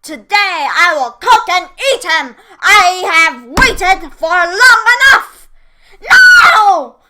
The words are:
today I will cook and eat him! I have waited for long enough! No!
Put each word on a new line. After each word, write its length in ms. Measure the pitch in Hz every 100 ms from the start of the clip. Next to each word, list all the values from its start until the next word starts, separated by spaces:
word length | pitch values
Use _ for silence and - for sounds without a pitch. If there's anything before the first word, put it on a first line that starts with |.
today 340 | - 294 196 403
I 580 | 403 339 277 - 349 311
will 160 | 240
cook 360 | - 403 453 -
and 180 | 359 349 _ 523
eat 120 | 539
him! 320 | 349 320 269 226 _ 381
I 420 | 339 403 359 370 381
have 320 | 320 330 254
waited 680 | 240 302 494 - 349 381 330
for 160 | - 320
long 540 | 359 339 381 494 453 453 494
enough! 520 | 539 523 - - - - _ _ _ _
No! 960 | 415 762 - - - 440 415 359 247 _